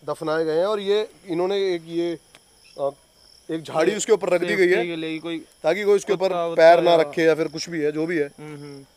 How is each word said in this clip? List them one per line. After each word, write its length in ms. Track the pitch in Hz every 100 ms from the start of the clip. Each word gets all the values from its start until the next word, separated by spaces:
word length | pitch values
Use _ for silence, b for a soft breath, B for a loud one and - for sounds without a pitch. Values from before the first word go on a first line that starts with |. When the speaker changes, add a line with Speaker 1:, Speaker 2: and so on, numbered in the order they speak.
| -
Speaker 1:
दफनाए 400 | 147 160 160 160
गए 120 | 156
हैं। 80 | 190
और 140 | 214
ये 300 | 196 208 214 - 196
इन्होंने 480 | 170 180 202 196 175
एक 80 | 160
ये, 340 | 165 170 165 _ - _ _ _ -
अ, 100 | 139 139 _ _ _ _ _
एक 120 | 160
झाड़ी 320 | 143 156 165 208
उसके 160 | -
ऊपर 180 | 214 185
रख 120 | 175
दी 140 | 180 -
गई 120 | 180
है, 60 |
Speaker 2:
सेफ्टी 140 | 185 202
के 80 | 170
लिए 240 | 160 160
कोई 200 | 156 165 - _
Speaker 1:
ताकि 200 | 156 180
कोई 120 | 208 202
उसके 180 | -
ऊपर 140 | 185 185
Speaker 2:
कुत्ता 180 | 180 170
वुत्ता 160 | 165
Speaker 1:
पैर 220 | 165 175
ना 80 | 175
Speaker 2:
या 60 | 170
Speaker 1:
रखे 260 | 151 147
या 120 | 160 156
फिर 120 | 160
कुछ 220 | 151 160
भी 120 | 165
है, 100 | 147
जो 140 | 151 160
भी 120 | 175
है। 100 | 143
Speaker 2:
हम्म, 280 | 139 151 147
हम्म। 300 | 147 139 139